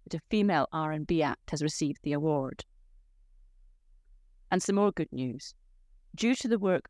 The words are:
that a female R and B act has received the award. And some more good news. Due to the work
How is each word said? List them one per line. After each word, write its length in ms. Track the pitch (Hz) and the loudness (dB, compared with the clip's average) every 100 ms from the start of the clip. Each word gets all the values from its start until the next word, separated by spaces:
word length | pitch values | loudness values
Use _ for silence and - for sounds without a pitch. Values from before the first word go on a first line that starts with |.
that 160 | - 165 | -10 -8
a 20 | - | -2
female 380 | 214 202 160 - | 2 4 4 2
R 200 | 160 156 | -2 -2
and 160 | 156 151 | -2 0
B 160 | 165 | 2
act 260 | 147 - - | 2 -2 -6
has 140 | 156 | -2
received 380 | 151 - 147 143 | -2 0 -2 -2
the 100 | 151 | -4
award. 500 | 143 156 151 131 - - _ - - _ _ _ - - - - _ _ - _ - _ _ - | 0 2 0 -2 -8 -16 _ -20 -20 _ _ _ -20 -20 -20 -20 _ _ -20 _ -20 _ _ -2
And 100 | 185 | -2
some 140 | - 196 | 0 2
more 160 | 202 | 2
good 200 | - 156 | 0 -6
news. 440 | 127 127 127 - - _ _ _ - _ - | -4 -6 -8 -14 -20 _ _ _ -20 _ -2
Due 200 | 226 254 | 0 0
to 120 | 247 | 0
the 120 | 220 | 0
work 280 | 190 180 | 2 0